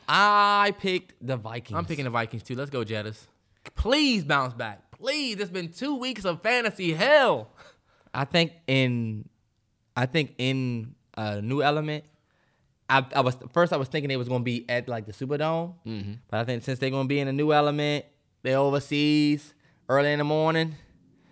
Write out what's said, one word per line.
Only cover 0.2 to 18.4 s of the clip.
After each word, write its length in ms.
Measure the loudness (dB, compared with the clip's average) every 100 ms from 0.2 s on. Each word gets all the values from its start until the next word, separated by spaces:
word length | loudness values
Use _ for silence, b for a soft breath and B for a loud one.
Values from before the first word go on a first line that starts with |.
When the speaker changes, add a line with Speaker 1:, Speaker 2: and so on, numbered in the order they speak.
| 6 6 6 4 2 0
Speaker 1:
picked 360 | -4 -4 -6 _
the 120 | -6 -6
Vikings. 400 | -6 -12 -6 -6
Speaker 2:
I'm 80 |
picking 200 | -6 -6
the 60 | -4
Vikings 320 | -2 -4 -8
too. 140 | -8 -8
Let's 140 | -6
go, 140 | -6
Jettas. 420 | -4 -6 -8 -12 -20 _ _ _ -10
Please 500 | -4 0 2 4 2
bounce 300 | 2 0 0
back. 280 | -4 -10 -10 _ -8
Please, 400 | -4 -4 -4 -4
it's 100 | -6
been 220 | -6 -8
two 240 | -6 -6 -4
weeks 280 | -4 -4
of 180 | -4 -2
fantasy 500 | 0 0 0 -2 -2
hell. 580 | 0 4 6 6 2 -4 b b b b b _
Speaker 1:
I 120 | -6
think 280 | 0 2 2 -2 0
in, 640 | 4 4 2 -2 -6 -12 _ _ _ _ _ _ -2
I 100 | 0
think 280 | 0 -2 -2
in 560 | -2 0 -2 -4 -8 -16 _ -8
a 240 | -4 -4
new 220 | -2 0
element, 420 | 2 0 -2 -6 -10 _ _ _ _ _ _ _ 2
I, 160 | 2 2
I 60 | 0
was, 160 | 0 -2 -2
first 200 | 0 2
I 40 | 0
was 120 | -2
thinking 220 | -4 -2
it 60 | -4
was 120 | -2
gonna 160 | -2
be 200 | -2 -4 -2
at, 200 | -4 -2
like, 180 | -8 -8
the 60 |
Superdome. 640 | -10 -6 -2 0 -2 -4 -10 -10
Speaker 2:
Mm-hmm. 260 | -8 -8 -12 -6
Speaker 1:
But 100 | -4
I 40 |
think 180 | -4 -4
since 140 | -6 -4
they're 120 | -2
gonna 180 | -2 0
be 120 | 0
in 80 | 0
a 40 |
new 200 | 0 2
element, 520 | 4 2 0 0 -2 -6 _ _ _